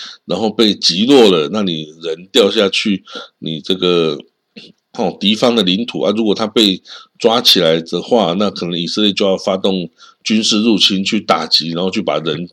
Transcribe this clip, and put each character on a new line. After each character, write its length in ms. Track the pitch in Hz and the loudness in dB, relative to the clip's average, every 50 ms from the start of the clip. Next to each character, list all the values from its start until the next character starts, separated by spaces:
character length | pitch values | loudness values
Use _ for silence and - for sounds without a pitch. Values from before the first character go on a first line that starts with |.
| - - - - _ | -18 -18 -18 -14 _
然 160 | - 87 92 | -8 -4 -2
后 100 | 113 107 | -2 -2
被 240 | 104 - 117 107 92 | 0 2 2 2 2
击 320 | - - - 85 90 107 | 0 -2 -2 -2 0 2
落 240 | 123 143 135 117 104 | 6 8 8 8 8
了， 200 | 92 82 76 71 | 6 4 2 0
那 120 | 90 107 104 | -2 -4 -2
你 240 | 92 82 78 78 76 78 82 | -2 -4 -6 -8 -12 -14 -12
人 280 | 82 82 80 82 90 95 | -8 -8 -8 -8 -8 -2
掉 180 | - 127 107 98 | 2 2 2 2
下 200 | 101 110 101 98 | 4 2 0 2
去， 340 | - - - 110 98 92 - - - - - - _ - | 0 -2 -2 -2 -2 -4 -4 -10 -16 -16 -16 -18 _ -12
你 200 | - 78 80 78 | -10 -8 -8 -6
这 160 | 71 - 95 | -4 -4 -4
个， 420 | 92 95 90 90 87 82 80 73 - - _ _ _ _ _ _ - - - _ _ _ _ - | 0 0 2 2 2 2 0 -2 -6 -10 _ _ _ _ _ _ -20 -20 -20 _ _ _ _ -8
哦， 240 | - - - 117 - | -4 -4 -4 -4 -2
敌 160 | - 98 107 | -2 0 0
方 180 | 104 - 123 120 | 2 2 2 2
的 80 | 117 101 | 2 2
领 220 | 90 87 98 120 | 0 0 -2 -2
土 140 | - - 78 | -4 -6 -4
啊， 140 | - 92 104 | -2 -2 0
如 80 | 110 113 | 0 0
果 100 | 104 95 | 0 0
他 140 | - 110 107 | 0 -2 -2
被 340 | - 127 110 101 92 85 _ - - - - _ _ - | 0 2 2 2 2 -2 _ -16 -20 -20 -20 _ _ 0
抓 220 | - 113 110 123 | 0 2 2 2
起 180 | 120 - - 98 | 2 2 2 2
来 220 | 87 80 80 82 | 4 2 2 0
的 200 | 82 - - 87 | -2 -4 -6 -6
话， 320 | 85 - 127 117 101 82 85 98 | -2 0 2 2 2 2 0 0
那 100 | 104 98 | -2 -2
可 160 | - - 90 85 | -4 -4 -6 -6
能 120 | 87 85 | -6 -6
以 80 | 87 85 | -6 -4
色 140 | - 107 | -2 0
列 100 | 107 104 | 0 0
就 140 | 95 - 107 | 0 0 0
要 100 | 98 95 | 0 0
发 220 | 90 - 104 95 95 | 0 -2 -2 -2 0
动 320 | 98 104 95 92 87 85 _ _ - - _ _ - | 0 -2 -2 -2 -4 -8 _ _ -20 -20 _ _ -4
军 180 | - 110 110 | -2 0 0
事 200 | 110 - 117 104 | 0 0 0 2
入 160 | 107 120 110 92 | 2 2 2 2
侵 260 | - - 104 92 95 | 2 0 0 0 -2
去 160 | 95 - 104 | -2 -2 -2
打 260 | 101 - 92 80 80 | 0 0 -2 -2 -2
击， 260 | 80 - - 78 82 | -2 -2 -2 -2 -2
然 120 | 82 82 92 | -4 -4 -4
后 80 | 95 | -4
去 100 | 90 107 | -4 -4
把 180 | 95 78 73 78 | -2 -2 -2 -2
人 280 | 78 82 76 78 87 85 | -2 -4 -4 -6 -8 -10